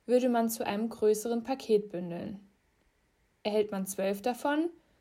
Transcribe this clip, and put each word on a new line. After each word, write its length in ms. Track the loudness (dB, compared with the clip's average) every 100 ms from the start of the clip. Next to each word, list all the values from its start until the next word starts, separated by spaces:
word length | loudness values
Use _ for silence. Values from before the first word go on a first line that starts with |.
| 2
würde 240 | 4 4
man 180 | 2 0
zu 160 | -2
einem 260 | -4 -2 -4
größeren 540 | 2 2 2 0 -4
Paket 460 | -2 -6 2 2 2
bündeln. 500 | -6 -6 -8 -8 -12 -16 _ _ _ _ _ _ _ _ _
Erhält 300 | -2 0 0
man 160 | -2 -4
zwölf 340 | -2 -2 0
davon, 480 | -2 -2 0 0 0 -4 _ _